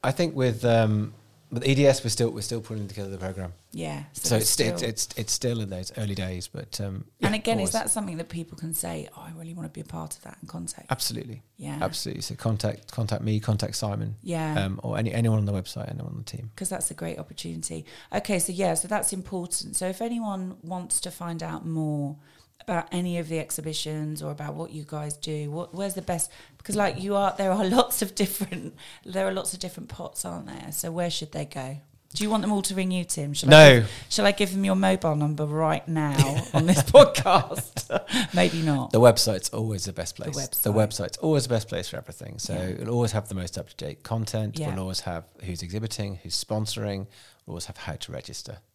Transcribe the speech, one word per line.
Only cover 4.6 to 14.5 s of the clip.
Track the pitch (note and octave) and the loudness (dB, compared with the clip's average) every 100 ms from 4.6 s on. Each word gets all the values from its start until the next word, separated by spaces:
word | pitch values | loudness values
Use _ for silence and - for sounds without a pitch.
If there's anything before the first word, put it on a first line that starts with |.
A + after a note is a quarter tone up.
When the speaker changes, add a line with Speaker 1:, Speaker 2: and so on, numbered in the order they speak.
Speaker 1:
it's, | A2+ | 0
Speaker 2:
still | - A#2+ | 0 -4
Speaker 1:
it's, | A2 - - | -4 -6 -6
it's | A2 | -4
still | - B2+ A#2 | -2 -2 -2
in | G2+ | -4
those | - F#2 - | -6 -8 -6
early | G#2 | -4
days, | G2 F#2 F2+ - | -4 -4 -6 -10
but, | - - - | -12 -10 -8
um, | G2+ G2 - _ | -6 -8 -12 _
Speaker 2:
And | G3+ | -2
Speaker 1:
yeah, | |
Speaker 2:
again, | A3 A3 A3+ | 0 0 0
Speaker 1:
always. | F#3+ | 0
Speaker 2:
is | |
that | A3 - | -2 -2
something | A3 G3+ E3 | -4 -4 -8
that | E3 | -8
people | E3+ E3 - | -8 -10 -10
can | E3 | -8
say, | D#3 F3 E3 - - | -6 -6 -6 -10 -14
"Oh, | |
I | D#3+ E3 | -16 -14
really | E3 | -14
wanna | E3 D#3+ | -10 -10
be | D#3 | -10
a | |
part | D#3 E3 D#3+ - | -12 -10 -10 -12
of | |
that," | - - | -16 -16
and | - | -14
contact? | - E2+ - - | -10 -10 -12 -6
Speaker 1:
Absolutely. | C3 - A2 - A#2 _ _ | -4 -2 -6 -10 -14 _ _
Speaker 2:
Yeah. | C#3+ C#3+ | -10 -4
Speaker 1:
Absolutely. | - E3 - - | -4 -4 -8 -8
So | - | -10
contact, | - A2+ G#2+ G#2+ A2+ - | -4 -2 0 -2 -6 -10
contact | - G#2+ G#2+ | -6 -2 -2
me, | G#2+ G#2+ | 0 0
contact | G#2+ G#2 - - | 0 -2 -2 -4
Simon. | G#2+ G2+ G#2+ G#2+ | -4 -4 -6 -8
Speaker 2:
Yeah. | - E3+ D#3 | -6 -4 -2